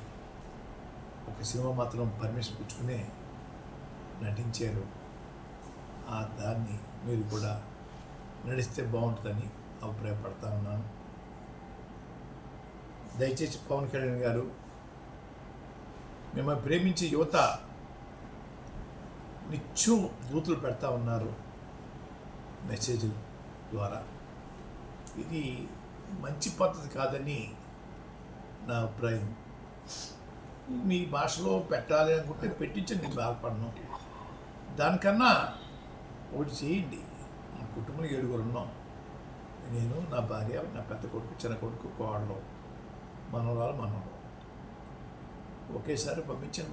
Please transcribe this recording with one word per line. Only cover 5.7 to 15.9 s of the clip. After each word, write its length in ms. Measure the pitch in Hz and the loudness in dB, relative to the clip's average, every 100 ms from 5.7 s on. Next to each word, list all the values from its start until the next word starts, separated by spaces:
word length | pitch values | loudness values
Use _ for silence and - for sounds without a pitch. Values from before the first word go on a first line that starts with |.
| - - - - | -10 -10 -8 -2
ఆ 220 | 110 107 - | -2 -2 -2
దాన్ని 380 | 107 117 110 104 - - 120 | 0 2 0 -2 -6 -6 0
మీరు 240 | 113 107 | 2 2
కూడా 340 | 107 107 104 - - - - - - - - 123 | 2 2 0 -4 -10 -12 -12 -12 -12 -12 -8 0
నడిస్తే 380 | 127 113 - | 2 2 0
బాగుంటుందని 640 | 117 113 117 107 110 104 - - - - | 2 4 4 4 0 0 0 -6 -12 -8
అభిప్రాయపడతా 640 | 107 104 107 104 98 95 107 | -4 -2 0 0 -2 -4 0
ఉన్నాను. 360 | 104 101 104 107 - - - - - - - - - - - - - - - - - - - - - - 120 | 0 2 0 -2 -6 -10 -12 -12 -12 -12 -12 -12 -12 -12 -12 -12 -12 -10 -12 -12 -12 -12 -12 -12 -12 -8 2
దయచేసి 420 | 131 131 156 - - | 4 4 2 0 0
పవన్ 180 | 139 135 | 2 2
కళ్యాణ్ 260 | 135 127 123 | 2 2 4
గారు, 500 | 123 117 131 - - - - - - - - - - - - - - | 6 4 2 -4 -12 -12 -12 -12 -12 -12 -12 -12 -12 -12 -12 -12 -12